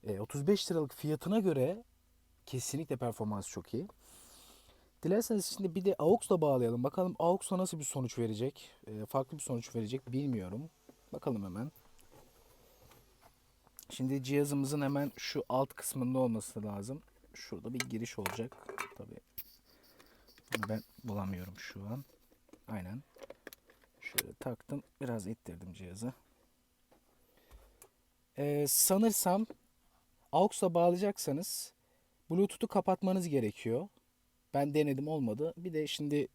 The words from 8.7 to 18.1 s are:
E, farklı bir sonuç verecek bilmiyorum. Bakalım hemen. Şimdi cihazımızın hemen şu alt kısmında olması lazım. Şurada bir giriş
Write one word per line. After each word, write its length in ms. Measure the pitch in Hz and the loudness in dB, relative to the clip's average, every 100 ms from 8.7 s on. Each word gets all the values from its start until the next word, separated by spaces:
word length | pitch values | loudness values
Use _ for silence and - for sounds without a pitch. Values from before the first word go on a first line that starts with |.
| - - | -20 -14
E, 180 | 107 107 | -12 -2
farklı 320 | 135 131 151 | -2 -2 -8
bir 60 | |
sonuç 320 | - 120 - 117 | -6 -6 -4 -4
verecek 360 | 107 131 123 | -4 -6 -4
bilmiyorum. 580 | 127 143 117 90 104 160 _ - - _ | -2 0 -2 -4 -8 -10 _ -20 -20 _
Bakalım 300 | - - 113 | -6 -4 -4
hemen. 280 | 98 90 135 - - - - - - - - - - _ - - _ _ - _ _ _ _ - - | -4 -6 -8 -10 -20 -20 -20 -20 -20 -20 -20 -20 -20 _ -20 -20 _ _ -20 _ _ _ _ -20 -18
Şimdi 340 | - 131 139 | -4 0 0
cihazımızın 580 | 127 143 143 143 135 147 | 2 2 4 2 0 0
hemen 300 | 139 143 143 - | 2 2 0 -4
şu 260 | - 143 - | -6 -4 0
alt 240 | 127 139 | 2 0
kısmında 460 | - - 135 127 131 | -2 -6 -2 0 2
olması 440 | 127 113 - - | 2 2 -4 -6
lazım. 380 | 104 101 104 143 - _ - | -6 -6 -6 -10 -12 _ -20
Şurada 400 | - - 92 113 | -20 -12 -10 -6
bir 60 | 123 | -6
giriş 400 | 127 113 113 | -6 -6 -6